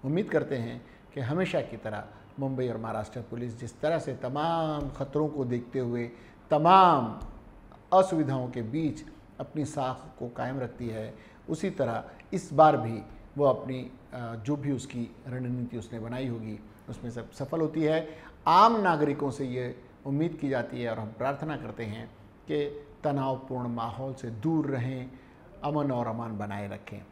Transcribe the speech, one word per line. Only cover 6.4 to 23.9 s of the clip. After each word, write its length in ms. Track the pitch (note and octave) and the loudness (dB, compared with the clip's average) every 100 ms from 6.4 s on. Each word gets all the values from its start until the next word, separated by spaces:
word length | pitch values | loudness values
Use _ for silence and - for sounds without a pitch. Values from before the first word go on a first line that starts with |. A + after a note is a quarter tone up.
| - | 0
तमाम 720 | D3+ E3 F#3+ F#3 D3+ A#2 G#2 - - - - - - - | 4 10 10 10 8 4 -4 -10 -12 -20 -20 -20 -20 4
असुविधाओं 560 | F#3 F#3 E3 C#3 C3+ B2 | 6 6 4 2 0 -2
के 120 | B2 | -4
बीच 420 | A2 D3 D#3+ - - - - - | -4 0 -2 -2 -12 -18 -20 -12
अपनी 260 | - D#3 C3+ | -8 -4 -4
साख 540 | - C3 B2+ - - | -2 -2 -4 -10 -10
को 100 | B2+ | -10
कायम 300 | A#2+ B2 C3+ | -4 -4 -2
रखती 280 | A#2+ - A#2+ | -6 -6 -6
है, 280 | A2 A2 - - - - | -4 -8 -10 -20 -20 -8
उसी 200 | D#3+ G3 | -2 -2
तरह 340 | - A#2+ A2+ - - - | 0 0 0 -6 -16 -6
इस 200 | F#3+ F3 | -6 -2
बार 240 | C#3+ D#3 C#3+ | 8 8 8
भी 240 | A2 A2+ G#2+ - - C#3 | 0 -6 -8 -16 -14 2
वो 80 | C#3+ | 4
अपनी, 460 | B2+ B2 B2+ B2 - - | 4 -2 -8 -8 -14 -16
अ, 220 | B2+ A#2+ A2+ | -10 -8 -8
जो 200 | G#2+ D3 | -4 -2
भी 160 | C#3 | -2
उसकी 440 | C3 - B2 A#2 - C3 | -4 -4 -6 -8 -8 -10
रणनीति 500 | B2+ B2 B2 A#2+ A#2+ | -6 -4 -4 -4 -6
उसने 220 | - A#2 | -8 -10
बनाई 280 | A2 B2 C3 | -6 -4 -4
होगी, 320 | A2+ A2 G#2 - - - | -4 -6 -10 -12 -20 -14
उसमें 220 | A#2+ B2 | -10 -8
सब 200 | A#2 G#2+ | -8 -10
सफल 300 | - C#3+ E3 | -8 -4 0
होती 220 | D#3 D3+ | 0 2
है। 260 | D#3 D#3+ D#3 - - - - | 2 2 0 -12 -18 -2 6
आम 340 | E3+ A3 A#3 | 10 10 8
नागरिकों 500 | F#3+ D#3 D3 C#3+ C#3+ | 4 4 2 2 -2
से 140 | A#2+ C3+ | -2 -4
ये 380 | B2 B2 B2+ - - C#3 | -4 -4 -8 -16 -14 -4
उम्मीद 320 | C#3 E3+ E3 | 0 0 0
की 80 | C#3+ | 0
जाती 320 | C3 A#2 B2+ | 0 -2 -4
है 80 | A#2+ | -4
और 100 | A2+ | -4
हम 120 | G#2+ | -6
प्रार्थना 460 | - B2+ C#3 D#3 C#3+ | -4 -2 -2 -4 -6
करते 260 | A2+ G#2+ | -8 -8
हैं 240 | A2 G#2+ A2+ - - - - | -6 -6 -10 -16 -20 -20 -4
कि 360 | D3+ C#3+ C#3+ - - | -2 -2 -6 -14 -6
तनावपूर्ण 640 | D3+ C#3 C3+ C3 - B2+ B2 | -2 0 0 -2 -4 -4 -2
माहौल 460 | A#2+ A2+ | -2 -4